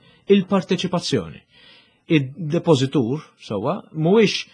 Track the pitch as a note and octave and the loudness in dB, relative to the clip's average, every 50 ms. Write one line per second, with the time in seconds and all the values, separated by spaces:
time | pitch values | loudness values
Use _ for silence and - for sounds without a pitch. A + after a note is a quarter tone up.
0 | _ _ _ _ _ - G3+ G3+ F#3 - G3+ F#3 - - F#3 F3 - - F3+ E3 | _ _ _ _ _ 2 2 2 4 2 0 -2 0 -2 -2 -4 -2 -4 -4 -4
1 | - - C#3+ G#2 E2 D#2+ - - _ _ _ _ _ - - _ _ _ _ _ | -2 -2 -4 -4 -4 -6 -14 -20 _ _ _ _ _ -20 -20 _ _ _ _ _
2 | _ - E3 D3 C3 C3 - - E3 D3 E3 E3+ E3+ E3 D3+ A#2+ C3+ C3 - D3 | _ 0 0 0 0 -2 -8 -10 -6 -4 -4 -2 2 2 2 2 2 0 0 -2
3 | A2 A2+ C#3+ D#3 - - _ _ - - G#2+ F#2+ G#2+ D3 F#3+ - - _ - D#3+ | 0 -2 -4 -6 -8 -16 _ _ -10 -8 -6 -4 -4 -4 -6 -6 -10 _ -6 -2
4 | D#3 E3+ G3+ A3+ G#3 - - - - - | 0 2 4 4 4 4 0 -4 -10 -14